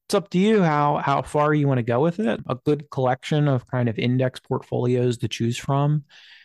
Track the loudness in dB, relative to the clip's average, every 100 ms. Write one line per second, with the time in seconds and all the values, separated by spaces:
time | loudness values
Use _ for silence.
0 | -4 -4 0 2 4 4 4 2 2 0
1 | 0 -2 0 0 2 2 2 0 0 0
2 | 0 0 -4 -4 -4 -4 -2 -2 -2 -4
3 | -2 -2 -2 0 2 0 -2 -2 -2 0
4 | 0 0 -2 -4 -6 -6 -4 -4 0 0
5 | 0 -2 -6 -4 -4 -4 -2 0 2 0
6 | -4 -20 -20 -20